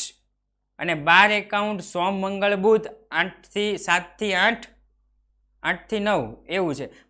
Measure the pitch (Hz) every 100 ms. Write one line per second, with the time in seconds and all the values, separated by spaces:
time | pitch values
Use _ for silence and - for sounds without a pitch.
0 | - - _ _ _ _ _ - 165 156
1 | 151 180 208 208 202 208 208 202 - 175
2 | 180 196 190 196 202 202 202 220 214 -
3 | _ 156 180 - - 202 208 196 185 175
4 | 180 - 214 185 208 233 - _ _ _
5 | _ _ _ _ _ _ 160 180 - 214
6 | 208 180 110 - - 185 170 135 123 -